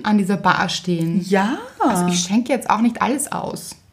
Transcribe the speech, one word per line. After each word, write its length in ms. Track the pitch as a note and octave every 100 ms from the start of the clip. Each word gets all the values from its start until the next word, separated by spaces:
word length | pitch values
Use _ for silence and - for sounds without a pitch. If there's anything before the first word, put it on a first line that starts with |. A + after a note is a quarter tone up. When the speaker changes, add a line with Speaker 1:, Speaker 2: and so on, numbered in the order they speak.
Speaker 1:
an 140 | G#3+ G#3
dieser 200 | F#3 G3
Bar 320 | F#3 - F3+
stehen. 500 | - F3+ E3+ E3 F#3 F3
Speaker 2:
Ja. 300 | G3 G#3 F4+ B4 -
Speaker 1:
Also 280 | E4+ F#3 F3
ich 120 | F3+
schenke 320 | F3 G#3+ B3
jetzt 160 | C4 -
auch 100 | G#3+
nicht 200 | A#3 A#3
alles 280 | G3 C#4 -
aus 440 | E3+ - - - - _